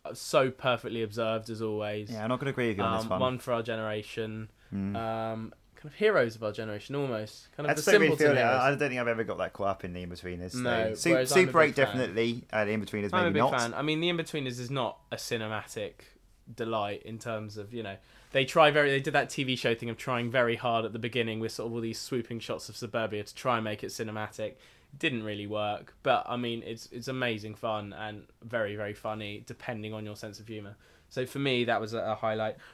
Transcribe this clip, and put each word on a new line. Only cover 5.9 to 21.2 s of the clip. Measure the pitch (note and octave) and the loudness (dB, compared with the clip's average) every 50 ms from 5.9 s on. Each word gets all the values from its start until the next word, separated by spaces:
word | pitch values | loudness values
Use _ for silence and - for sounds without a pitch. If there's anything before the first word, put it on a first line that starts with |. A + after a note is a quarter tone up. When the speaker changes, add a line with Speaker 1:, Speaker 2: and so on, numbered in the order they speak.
| - | -2
Speaker 1:
of | |
heroes | - G#3+ A3 G3 D#3 B2 A2+ A2 | 2 4 4 6 6 4 2 0
of | A2 A2+ | -4 -4
our | G#2+ | -4
generation, | G#2 A2+ A2 A2 G#2 G#2 - - C3+ | -4 -4 -6 -6 -6 -8 -8 -6 -4
almost. | C#3+ C#3 C3 A#2 G#2+ A2 A2 - - - - - | -2 -2 -2 -2 -4 -4 -8 -12 -16 -20 -16 -10
Kind | - D3+ | -4 -2
of | D3 | 0
Speaker 2:
I | D3+ | 0
Speaker 1:
the | |
Speaker 2:
just | D3+ D3 | 2 6
don't | F#3+ F#3 G#3 | 8 8 8
really | D#3+ D3+ | 8 8
Speaker 1:
simpleton | - C#3+ D3+ D3 C#3 | 6 6 6 6 6
Speaker 2:
feel | |
it. | B2+ A2+ | 6 6
Speaker 1:
heroes. | A#2 C3 B2+ | 6 6 6
Speaker 2:
I, | B2+ | 4
I | C#3 C#3+ | 4 4
don't | C3+ D3 C3+ | 2 2 0
think | B2+ B2 | 0 0
I've | A#2+ | 0
ever | A#2 A#2 A2+ A2 | 0 2 0 0
got | G2 F2+ | -2 -2
that | E2+ F#2 F2+ - | -2 -4 -4 -2
caught | - G2 | -2 0
up | G2 F#2+ - - | 0 -2 -2 -4
in | F2+ F2 | -8 -6
the | F2+ F2+ | -6 -8
Inbetweeners, | F2 F2 - - F2+ F2 F2 F2+ F#2+ - | -8 -8 -8 -8 -8 -8 -6 -8 -6 -6
Speaker 1:
No, | B2 B2 A#2+ A#2+ A2+ A2+ A2 | -4 -2 0 2 2 2 0
Speaker 2:
though. | A2 | 0
Su-, | - - E3+ | 0 2 4
Speaker 1:
whereas | D3 C3 B2+ C3 | 4 4 4 6
I'm | - | 6
a | F#3+ F#3 | 6 6
Speaker 2:
Super | - - E3 | 8 8 6
Speaker 1:
big | D#3 C#3+ | 6 6
Speaker 2:
eight | A#2 | 6
Speaker 1:
fan. | C#3 C3+ | 4 2
Speaker 2:
definitely, | G#2 G2+ B2+ B2+ F#2 F#2+ A2+ A#2 A#2 A#2 B2+ - - | 2 2 0 -2 0 2 2 2 2 0 -2 -6 -4
uh, | A2+ A2 G#2 | 0 0 2
the | G2+ | 2
Inbetweeners | A2 G#2+ G2 - - G#2+ G2+ G2 F3 | 0 0 -2 -2 -4 -2 -2 0 2
Speaker 1:
I'm | F#3 | 2
a | F3 | 2
Speaker 2:
maybe | - - | 4 4
Speaker 1:
big | - A#2+ | 4 4
Speaker 2:
not. | C#3 C3+ B2+ | 4 4 2
Speaker 1:
fan. | A#2 A#2 G2+ | 2 0 0
I | - | -2
mean, | C#3+ D#3 D#3 D#3 | -2 0 0 0
the | E3+ F3 | 0 0
Inbetweeners | F3 E3+ D#3+ - - D3+ C3+ B2+ A#2+ B2 | 0 -2 -2 -4 -4 -4 -4 -4 -6 -6
is | B2 A#2+ | -6 -4
not | C#3 C3+ A#2+ - - - _ - | -2 -2 -2 -2 -4 -8 _ -10
a | A#2 | -8
cinematic | - - - B2 A2+ A2 A2 A2 G#2 - - - A2 G#2 F2+ - - - - - _ _ - _ _ _ - A2+ | -8 -6 -4 -4 -4 -2 -4 -4 -6 -6 -8 -8 -8 -8 -8 -8 -14 -20 -20 -20 _ _ -20 _ _ _ -12 -8
delight | - A#2 A2+ A2+ G#2+ G2+ G#2 G2 - - | -4 -2 0 0 0 0 0 -4 -6 -8
in | - A2+ A2 | -10 -12 -8
terms | - A#2+ A2+ G#2+ A2 G#2+ G#2 | -6 -6 -6 -6 -6 -8 -10
of, | G#2+ G2+ G2+ A#2+ | -10 -10 -10 -8
you | A#2 G#2+ | -8 -8
know, | G2 G2 - - - - - - - | -8 -10 -12 -16 -20 -20 -20 -8 0
they | - C3+ C3+ | 2 2 2
try | C#3 - E3+ D#3 D3+ | 6 8 8 10 10
very, | D3 D3+ C#3+ C#3 | 8 6 6 4
they | C#3 C#3 | 4 2
did | C3+ D#3+ D3 | 2 2 2
that | C#3+ C#3 C3 | 2 2 2
T | - D3 C3+ | 0 -2 0
V | B2+ B2+ | 0 0
show | - - A#2+ A#2 | 2 2 2 0
thing | A2+ A#2 A#2 | 0 -2 -6
of | A2 | -6
trying | - - C3+ B2+ A#2 A#2+ A#2 | -6 -4 -2 -2 0 0 2
very | B2 C3 A#2+ A#2 A#2 | 4 4 4 4 2
hard | A#2 - A#2+ A#2 A2+ A2+ | 0 0 2 2 2 0
at | G#2 A2 | 0 -4
the | A2+ | -4
beginning | A2+ A#2 A2+ B2 | -4 -2 0 0